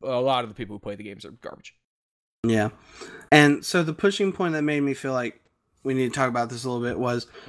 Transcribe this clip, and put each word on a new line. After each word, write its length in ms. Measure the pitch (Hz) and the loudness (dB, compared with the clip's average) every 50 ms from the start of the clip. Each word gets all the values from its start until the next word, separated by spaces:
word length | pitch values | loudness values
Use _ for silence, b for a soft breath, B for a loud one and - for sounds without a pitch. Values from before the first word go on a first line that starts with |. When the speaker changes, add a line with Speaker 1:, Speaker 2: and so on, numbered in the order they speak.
Speaker 1:
a 180 | - 135 127 123 | -6 -4 -2 0
lot 240 | 127 135 131 123 120 | 2 2 2 0 0
of 60 | 110 | -4
the 60 | 104 | -8
people 200 | - 117 98 104 | -10 -10 -10 -10
who 40 | 101 | -10
play 160 | - 104 101 | -10 -10 -10
the 80 | 98 104 | -10 -12
games 200 | 104 98 - 104 | -14 -16 -16 -16
are 80 | - | -18
garbage. 440 | - 117 - - - - - - - _ _ _ _ _ _ _ _ _ _ _ _ _ - | -18 -14 -14 -14 -14 -14 -18 -20 -20 _ _ _ _ _ _ _ _ _ _ _ _ _ 2
Speaker 2:
Yeah. 260 | 117 113 107 104 107 - B B B B B B B B B B B | 2 4 4 2 0 -2 B B B B B B B B B B B
And 320 | 151 151 147 143 143 - - | 8 8 8 8 6 2 0
so 200 | - - 180 165 | 0 0 0 0
the 100 | 160 160 | 0 -2
pushing 400 | - - 202 202 - 202 196 185 | 0 2 2 2 2 0 0 0
point 200 | - 185 170 160 | 0 -2 -2 0
that 100 | 156 147 | 0 0
made 180 | 151 151 147 | 0 0 0
me 140 | 143 139 131 | 0 0 -2
feel 180 | - - 135 131 | -2 -4 -4 -2
like 260 | 127 123 107 - _ _ _ _ _ _ _ _ _ - | -2 -2 -4 -8 _ _ _ _ _ _ _ _ _ -4
we 100 | 135 131 | -2 0
need 180 | 131 131 123 | 0 0 0
to 40 | 117 143 | 0 0
talk 100 | 131 127 | 0 0
about 200 | 117 120 120 117 | 0 0 -2 -2
this 140 | 123 117 123 | -6 -6 -4
a 60 | 131 | -4
little 140 | 123 120 120 | -2 -2 -2
bit 140 | 120 - | -2 -2
was 300 | 98 127 123 120 120 - B B B B | -2 0 0 0 -2 -4 B B B B